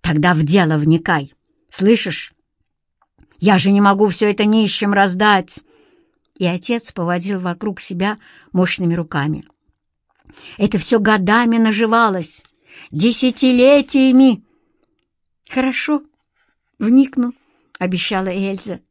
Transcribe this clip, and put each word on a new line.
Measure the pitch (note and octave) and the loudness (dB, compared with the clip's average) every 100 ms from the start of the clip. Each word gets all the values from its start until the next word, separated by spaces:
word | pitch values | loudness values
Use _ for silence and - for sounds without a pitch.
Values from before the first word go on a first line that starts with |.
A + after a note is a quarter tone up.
«Тогда | - D3+ F3 | -2 0 2
в | E3 | 0
дело | D3+ F#3+ E3 D#3 | 2 2 2 0
вникай! | D3 D#3+ E3 E3 C#3 _ _ _ _ | 2 0 0 -4 -6 _ _ _ _
Слышишь? | - F#3+ A3+ - D#3 - _ _ _ _ _ _ _ _ _ _ _ | -4 2 2 0 -10 -14 _ _ _ _ _ _ _ _ _ _ _
Я | F3+ F#3+ | 2 2
же | G3 | 4
не | G3+ | 2
могу | G3+ G3 G#3 | 2 2 0
всё | F#3 G#3+ | 0 -2
это | G#3 G#3 | 0 0
нищим | A3 G#3+ - G#3 | 2 0 -2 -2
раздать!» | G3+ G3 F3+ G#3+ G3+ F#3 - _ _ _ _ _ _ _ _ | 2 0 2 2 0 -2 -14 _ _ _ _ _ _ _ _
И | |
отец | F3+ F3 - A#3+ A#3 | -4 -4 -4 -6 -6
поводил | - E3+ F3 F#3 G3 | -8 -4 -4 -4 -6
вокруг | F3+ E3+ G#3+ F#3+ | -6 -8 -8 -10
себя | - F3 F#3 G#3+ _ _ _ | -12 -6 -6 -6 _ _ _
мощными | F3+ F3 - F3 | -2 -2 -2 -2
руками. | E3+ D#3+ D3+ C#3+ D#3 - _ _ _ _ _ _ _ _ - - - | -4 -4 -6 -6 -6 -12 _ _ _ _ _ _ _ _ -20 -20 -4
«Это | G3 G3+ | -2 -2
всё | - - | -2 0
годами | A#3 G#3+ F#3 G#3+ A#3+ A3+ | 2 0 2 2 2 2
наживалось, | A3+ G#3 A3+ A3+ A3+ F#3+ E3 - _ _ _ - - | 0 0 0 2 0 -2 -8 -14 _ _ _ -20 -12
десятилетиями!» | D3+ G#3 A#3 B3+ B3 C4 B3 B3+ C#4+ C4+ C#4 C4 B3+ C4+ G#3+ _ _ _ _ _ _ _ _ _ _ _ | -2 -2 0 -2 0 0 4 6 4 2 2 4 6 4 2 _ _ _ _ _ _ _ _ _ _ _
«Хорошо, | - C4 B3 - D4 D4 _ _ _ _ _ _ _ | -4 -4 -4 -4 -4 -6 _ _ _ _ _ _ _
вникну», | G#3+ B3+ C4+ C4+ A#3+ - _ _ _ - | 2 4 2 0 -4 -6 _ _ _ -8
обещала | F#3 F#3 - F#3+ F#3+ | -6 -4 -4 -4 -4
Эльза. | F#3 G3 G3 - F3+ _ | -4 -6 -6 -10 -14 _